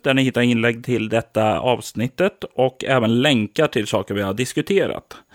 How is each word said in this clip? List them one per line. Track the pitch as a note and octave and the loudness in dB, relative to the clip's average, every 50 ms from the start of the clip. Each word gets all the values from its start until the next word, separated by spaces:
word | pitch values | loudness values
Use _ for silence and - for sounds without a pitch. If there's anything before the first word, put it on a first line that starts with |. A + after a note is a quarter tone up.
| - | 0
där | D3 C3 | 0 2
ni | C3+ | 2
hittar | C3 B2+ - B2+ | 2 2 2 2
inlägg | A#2+ B2 A#2+ A#2 A2+ A#2+ A#2 A#2 B2 | 2 2 2 2 2 0 0 -2 -4
till | - B2 A2 A2 G#2+ | -2 -2 -2 -2 0
detta | G#2+ A2+ - _ - A2 G#2+ A2 G2 - | -2 -2 -2 _ -2 0 2 2 0 0
avsnittet | - B2+ A#2+ A2 A2 - - - A2+ B2+ - - F3+ G3 - - - - - | 2 0 0 0 -2 -10 -6 -4 -4 -4 -2 -2 -2 -2 -2 -6 -14 -8 -2
och | - B2+ C3 - - - | 0 0 0 0 -4 -2
även | - C3+ B2+ A2+ A2 A2+ A#2+ | 0 0 2 2 2 2 2
länkar | C3+ D3+ C#3 A2+ G#2+ G2+ - - D#3 | 2 2 2 2 0 -2 0 0 0
till | C#3+ - B2 G#2 | 0 0 -2 -4
saker | - - G2+ G2+ - G2+ | 0 -2 -2 -2 -2 -4
vi | G2+ | -4
har | G2+ G2 G2 | -2 -2 -2
diskuterat. | A2 B2+ - - D#3 - - G3 G3 D3 - - - - - - - - _ - | -4 -4 -4 -4 -4 -2 0 2 0 2 0 -4 -8 -10 -16 -20 -20 -20 _ -20